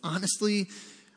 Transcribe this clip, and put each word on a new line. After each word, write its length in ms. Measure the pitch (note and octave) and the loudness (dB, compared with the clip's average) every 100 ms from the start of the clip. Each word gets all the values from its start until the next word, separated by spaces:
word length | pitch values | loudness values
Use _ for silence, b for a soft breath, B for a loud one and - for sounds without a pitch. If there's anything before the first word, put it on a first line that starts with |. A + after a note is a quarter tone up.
Honestly, 680 | D#3+ F3 F#3+ - G#3 G#3 F#3 B B B B | -2 0 0 2 4 2 0 B B B B